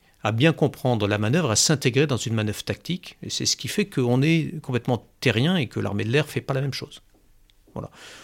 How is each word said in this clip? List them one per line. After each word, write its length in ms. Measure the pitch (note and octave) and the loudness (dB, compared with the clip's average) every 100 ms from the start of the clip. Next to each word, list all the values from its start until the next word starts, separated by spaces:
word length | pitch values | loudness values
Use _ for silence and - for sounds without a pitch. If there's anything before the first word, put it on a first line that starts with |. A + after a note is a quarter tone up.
| _ _ | _ _
à 100 | G#2+ | -2
bien 220 | A2 D#3+ | 2 2
comprendre 540 | D#3 C#3+ - C3 A#2 G2+ | 4 0 0 0 2 2
la 100 | G#2 | 2
manœuvre, 320 | G#2+ D#3 C#3 | 2 2 2
à 60 | G#2 | 2
s'intégrer 500 | - D3+ C3+ B2 D3+ | 2 2 2 2 2
dans 120 | A#2 | 0
une 180 | A#2 A2+ | -2 -2
manœuvre 280 | G#2+ G2+ | -2 -4
tactique. 540 | - - - F3 - - | -6 -6 -6 -8 -10 -16
Et 80 | - | -8
c'est 160 | - - | -4 -2
ce 100 | - | -2
qui 100 | B2+ | -2
fait 200 | - G3+ | -2 -2
qu'on 340 | - A#2+ B2 | 0 2 4
est 380 | D3+ E3 C#3 D#3 | 4 2 0 -6
complètement 460 | - A#2+ - B2 - _ | -4 -4 0 -2 -4 _
terrien 340 | B2+ G#2+ D3 F#3 | 0 2 2 2
et 120 | A#2 | -2
que 120 | A2 | -4
l'armée 240 | G2+ G2+ | -4 -2
de 60 | G#2 | 0
l'air 180 | C#3+ - | 0 0
fait 140 | B2 | -4
pas 120 | - | -4
la 80 | C3+ | -4
même 120 | C#3 | -4
chose. 280 | - - - _ _ _ _ _ _ _ | -6 -10 -16 _ _ _ _ _ _ _
Voilà. 160 | - - - - - | -14 -14 -16 -20 -20